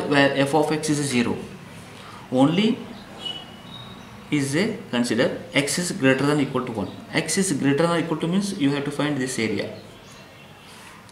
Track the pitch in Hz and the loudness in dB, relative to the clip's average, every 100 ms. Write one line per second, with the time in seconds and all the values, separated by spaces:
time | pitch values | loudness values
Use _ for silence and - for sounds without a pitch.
0 | - 143 139 139 139 151 151 156 156 147 | 4 6 6 4 4 4 2 2 0 0
1 | 139 123 110 95 - - - - - - | 2 2 2 -2 -8 -14 -16 -18 -18 -16
2 | - - - 127 139 175 220 - - - | -16 -16 0 4 6 6 2 2 -6 -14
3 | - - - - - - - - - - | -16 -12 -10 -10 -14 -18 -16 -16 -16 -16
4 | - - - 151 135 147 214 208 - 120 | -18 -18 -4 -2 0 0 0 -2 -4 0
5 | 120 113 175 - - 139 139 - 175 190 | 2 2 2 0 -2 0 0 0 -2 2
6 | 135 131 139 151 135 127 120 107 95 - | 4 4 4 2 2 -2 -2 -4 -6 -8
7 | - 151 165 196 190 135 135 143 170 170 | -6 -4 0 0 2 2 2 4 4 2
8 | - 156 170 185 202 - 139 143 139 143 | 0 -2 0 0 0 0 2 2 -2 -2
9 | 147 139 127 - 110 101 - - - - | 0 0 -2 0 0 -2 -4 -10 -16 -18
10 | - - - - - - - - - - | -20 -20 -20 -20 -20 -20 -20 -20 -20 -20
11 | - | -20